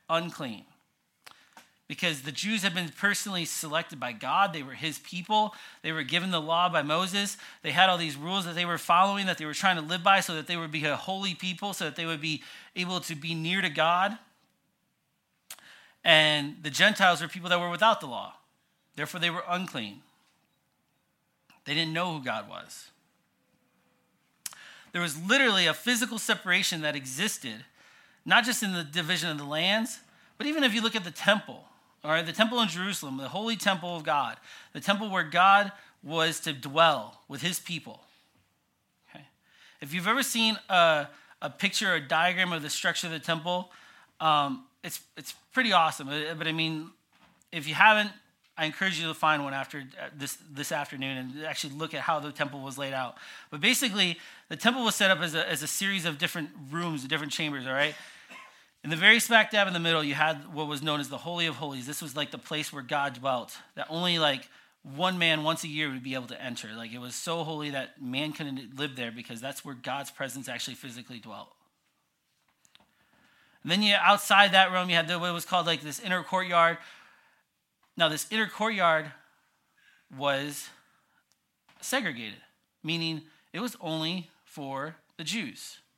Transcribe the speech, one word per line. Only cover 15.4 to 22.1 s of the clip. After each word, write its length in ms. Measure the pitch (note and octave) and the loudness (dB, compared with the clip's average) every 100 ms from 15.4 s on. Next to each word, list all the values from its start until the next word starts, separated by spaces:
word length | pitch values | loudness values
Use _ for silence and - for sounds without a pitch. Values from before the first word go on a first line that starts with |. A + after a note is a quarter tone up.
| - - - - - _ E3+ | -20 -20 -20 -20 -20 _ 6
And 580 | D#3 D3+ D3+ C#3+ D3+ | 8 8 4 -2 -6
the 80 | D3+ | -4
Gentiles 500 | C3 G3 G#3 F#3+ D#3 | 4 4 6 6 4
were 60 | E3 | -2
people 220 | F#3 F3 | -6 0
that 100 | F3 | 2
were 100 | F3 | 2
without 300 | E3+ A3 G#3+ | 4 4 4
the 80 | C3+ | 0
law. 300 | G#2+ F#2+ - _ _ _ _ _ D3 | -8 -8 -14 _ _ _ _ _ -10
Therefore, 240 | D3+ F3 | -8 -2
they 100 | E3+ | -2
were 140 | F3 F3+ | -2 -2
unclean. 540 | F3+ F#3 C3+ G#2 G2+ _ _ _ _ _ _ _ _ _ _ _ _ _ _ _ _ C#3+ | -4 -4 -6 -8 -10 _ _ _ _ _ _ _ _ _ _ _ _ _ _ _ _ -4
They 80 | |
didn't 200 | C#3+ D#3+ | -2 0
know 240 | E3 F3+ | 0 -2